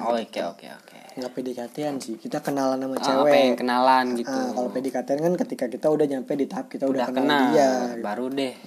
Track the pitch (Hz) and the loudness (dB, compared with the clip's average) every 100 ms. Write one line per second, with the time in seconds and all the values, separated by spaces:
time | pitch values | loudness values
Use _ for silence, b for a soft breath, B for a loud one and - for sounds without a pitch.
0 | 110 117 107 104 85 - 65 - - - | -2 -2 -2 -6 -6 -8 -18 -20 -20 -20
1 | - - 127 135 127 120 120 - 151 139 | -16 -10 -8 -6 -8 -8 -10 -6 -6 -6
2 | - 110 120 151 - 139 131 131 135 131 | -8 -10 -8 -6 -4 -2 0 -2 -2 -4
3 | - 135 147 143 131 120 123 123 127 131 | 0 2 6 6 6 2 0 4 6 6
4 | 127 120 123 131 127 113 123 131 135 131 | 4 -2 -2 -4 -2 -2 -4 -4 -4 -4
5 | 127 143 165 180 - 131 123 127 156 151 | -2 0 2 0 -2 -4 -6 0 0 2
6 | 147 135 123 147 135 190 127 - 139 135 | 2 0 -4 -2 -2 -4 -8 -4 -2 0
7 | 123 127 139 143 135 156 135 127 120 117 | 0 0 2 4 4 4 4 2 -2 -6
8 | 104 107 127 139 131 120 | -6 -4 -4 -4 -4 -6